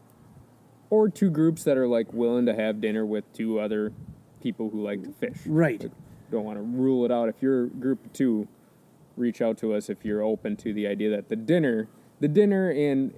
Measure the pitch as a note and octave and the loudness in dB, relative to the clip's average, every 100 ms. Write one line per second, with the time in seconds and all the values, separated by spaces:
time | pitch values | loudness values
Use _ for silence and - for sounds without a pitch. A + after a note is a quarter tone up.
0 | - - - - - - - - - G#3+ | -20 -20 -20 -20 -20 -20 -20 -20 0 4
1 | G#3+ - G3 D3+ D#3+ D#3+ - C3+ B2+ A#2 | 4 4 2 4 2 2 2 2 4 2
2 | A2 A2+ A#2+ B2 A#2+ A2 A2 G#2+ G#2+ G#2+ | 0 0 0 4 2 2 0 0 -2 0
3 | G#2+ G#2+ G#2+ - A2+ A2 G#2+ G#2+ G#2+ - | -2 -4 -6 -6 -2 -2 -2 -2 -4 -6
4 | - - - - B2 G#2 A2 G#2+ G2+ G2+ | -16 -20 -20 -10 -8 -6 -6 -4 -4 -6
5 | F#2 - A#2+ - - D#3 D#3+ A2 - - | -8 -8 -8 -6 -2 2 2 0 -8 -14
6 | - - - A2+ G#2+ G#2 G#2+ B2 C3 C3 | -20 -20 -6 -4 -4 -6 -6 0 2 2
7 | A#2+ A#2+ A#2 - C3 C3 B2 C#3 B2+ C3 | 2 2 0 0 0 0 0 -4 -2 -2
8 | - - C3+ G#2+ G2+ - _ _ _ _ | -6 -2 0 0 -4 -12 _ _ _ _
9 | - - A#2+ G#2+ A#2 A2 A2 G#2+ G#2 G2+ | -18 -4 -4 0 -2 -2 -2 -2 -4 -8
10 | A2 G#2 A2 G#2+ A2+ G#2 - G#2+ G#2 G2+ | -4 -2 0 -2 -4 -6 -6 -4 -2 -2
11 | G#2+ G#2 - A2+ A2 E3+ D3 A2+ A2 - | 0 -2 -4 -6 0 2 2 0 -4 -12
12 | - _ D3 D3+ G#3 G3 F#3+ D3+ D3 C3+ | -20 _ 2 4 4 4 2 2 2 2
13 | C3+ | -2